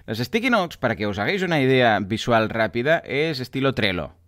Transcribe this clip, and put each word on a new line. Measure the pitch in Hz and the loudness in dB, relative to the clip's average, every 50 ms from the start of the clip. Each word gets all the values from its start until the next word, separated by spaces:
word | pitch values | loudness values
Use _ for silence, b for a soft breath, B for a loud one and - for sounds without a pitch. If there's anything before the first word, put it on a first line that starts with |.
| B | B
Las | - 113 107 | -8 -6 -6
sticky | 123 - - 233 214 262 | -4 -2 -2 -2 0 0
notes, | 240 214 180 165 - - | 0 0 0 -2 -4 -4
para | - 120 110 | -2 -2 -2
que | 85 107 104 | -2 -2 -4
os | 98 95 | -2 -2
hagáis | 101 135 190 196 | -2 -2 -2 -2
una | 190 175 165 151 | 0 0 0 2
idea | 131 127 135 127 123 117 107 98 | 4 4 4 4 4 4 4 2
visual | 104 90 110 107 - 123 120 113 110 104 | 0 -2 -4 -4 0 2 2 2 2 2
rápida, | 107 113 110 107 - 117 120 147 165 - | 0 -2 -2 -2 0 -2 0 2 0 0
es | - - - 139 156 165 156 127 | 0 -2 -2 -2 -2 -2 -2 -6
estilo | 127 - - 139 135 135 117 | -8 -8 -4 -2 0 0 0
Trello | - 104 98 92 87 73 64 - _ _ | 0 0 0 0 -2 -4 -6 -10 _ _